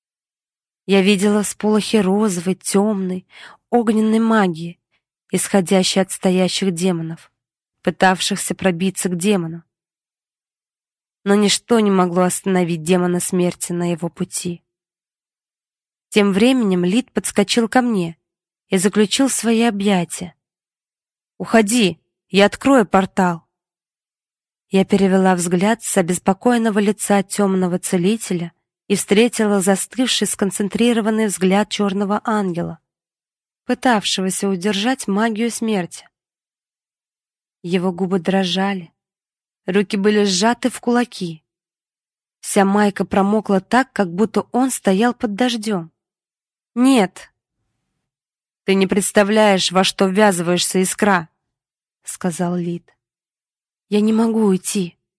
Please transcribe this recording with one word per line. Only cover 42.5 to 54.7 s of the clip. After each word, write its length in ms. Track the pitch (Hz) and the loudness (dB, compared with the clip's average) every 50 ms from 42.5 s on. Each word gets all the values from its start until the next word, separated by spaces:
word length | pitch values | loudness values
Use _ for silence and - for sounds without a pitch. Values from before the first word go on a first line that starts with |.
| - 208 196 | 2 2 2
майка 400 | 196 196 208 208 202 - - 190 | 4 4 2 2 0 0 -2 -4
промокла 560 | - - 208 190 202 214 220 190 - 202 185 | -2 0 0 0 2 0 0 0 0 0 -2
так, 320 | 190 - - 247 269 - | 0 0 0 0 0 0
как 220 | - - 202 170 170 | -2 -4 -4 -2 -2
будто 320 | 175 220 196 - 208 - _ | -2 -2 -2 -2 -4 -4 _
он 180 | - 240 262 262 | -2 -2 -2 -2
стоял 420 | - - - 202 190 185 233 247 240 | -2 -2 0 0 0 2 2 0 -2
под 200 | - - 220 202 | -2 -6 -6 -2
дождем. 560 | 185 247 254 233 226 208 220 208 175 165 165 _ _ _ _ _ _ _ _ _ _ _ _ _ _ _ _ - | -2 -2 -2 -2 -4 -6 -4 -4 -6 -6 -10 _ _ _ _ _ _ _ _ _ _ _ _ _ _ _ _ -2
«Нет!» 580 | 233 247 269 269 240 190 180 - - - - _ _ _ _ _ _ _ _ _ _ _ _ _ _ _ _ _ _ _ _ _ _ _ _ _ _ _ | 2 4 4 4 4 2 0 -2 -10 -20 -20 _ _ _ _ _ _ _ _ _ _ _ _ _ _ _ _ _ _ _ _ _ _ _ _ _ _ _
«Ты 100 | - 190 | 0 2
не 120 | 196 196 | 2 2
представляешь, 840 | 185 185 202 190 - - 214 208 196 214 220 214 208 196 185 - - | 2 0 -2 -2 0 2 2 2 4 4 4 4 4 4 2 0 0
во 100 | 175 185 | 0 0
что 240 | 190 - - - 202 | 0 0 0 0 0
ввязываешься, 760 | 190 185 202 214 208 190 170 170 170 180 175 160 - - 185 | 0 2 2 2 2 2 0 -2 -2 -2 -2 -2 -2 0 0
Искра!» 480 | 190 180 - - 180 208 196 175 165 - _ _ _ _ _ _ _ _ _ _ _ _ _ _ | 0 -2 -2 -2 0 2 2 0 -2 -6 _ _ _ _ _ _ _ _ _ _ _ _ _ _
сказал 540 | _ - - - - 185 156 - 180 175 175 | _ -16 -10 -6 -6 -6 -4 -4 -4 -4 -4
Лид. 400 | 175 170 175 170 170 _ _ _ _ _ _ _ _ _ _ _ _ _ _ _ _ _ _ _ _ _ - | -4 -4 -6 -8 -10 _ _ _ _ _ _ _ _ _ _ _ _ _ _ _ _ _ _ _ _ _ -2
«Я 120 | 196 208 | 0 2
не 120 | 208 220 | 2 2
могу 320 | 220 220 233 226 220 226 220 | 2 2 2 2 2 2 2
уйти!» 520 | 202 190 185 - - | 2 2 0 -2 -4